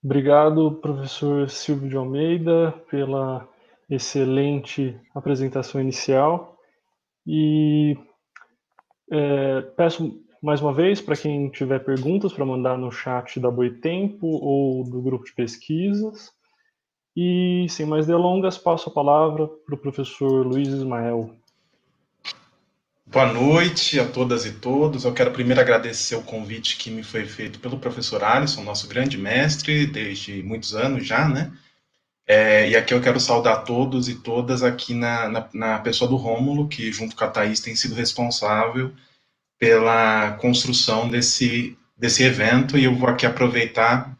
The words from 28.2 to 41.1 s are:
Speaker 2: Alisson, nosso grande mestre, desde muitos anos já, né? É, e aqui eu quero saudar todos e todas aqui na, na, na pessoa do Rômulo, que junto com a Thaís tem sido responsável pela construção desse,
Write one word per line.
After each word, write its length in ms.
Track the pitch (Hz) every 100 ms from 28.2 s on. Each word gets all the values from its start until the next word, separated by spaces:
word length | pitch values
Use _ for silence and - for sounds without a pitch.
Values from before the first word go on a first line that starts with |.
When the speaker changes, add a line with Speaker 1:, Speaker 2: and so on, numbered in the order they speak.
Speaker 2:
Alisson, 400 | 104 127 143 -
nosso 260 | 104 101 -
grande 260 | 120 139 117
mestre, 680 | 98 120 147 147 - 151 139
desde 560 | 110 107 98 - 98
muitos 340 | 92 113 - 107
anos 300 | 131 131 -
já, 240 | 113 156
né? 240 | 135 160 - _ _ _ _ _ _ -
É, 400 | 107 107 107 107
e 80 | 113
aqui 180 | 113
eu 80 | 123
quero 180 | 123 123
saudar 440 | - 117 117 110
todos 460 | - 120 131 127 123
e 60 | 120
todas 480 | - 117 120 127
aqui 320 | 127 123 - 120
na, 340 | 120 117 110
na, 200 | 113 113
na 260 | 110 110 107
pessoa 300 | 113 110 123
do 60 | 131
Rômulo, 520 | 113 113 135 143 147
que 240 | - 110
junto 240 | 110 110 -
com 80 |
a 60 | 107
Thaís 300 | 113 104 110
tem 160 | - 113
sido 180 | 127
responsável 1000 | 113 117 - 120 - 107 107 113 123 131 - _ _ _ _ _ _
pela 720 | 117 113 113 113 113 110 107 107
construção 680 | 123 120 - 123 - 110
desse, 720 | 117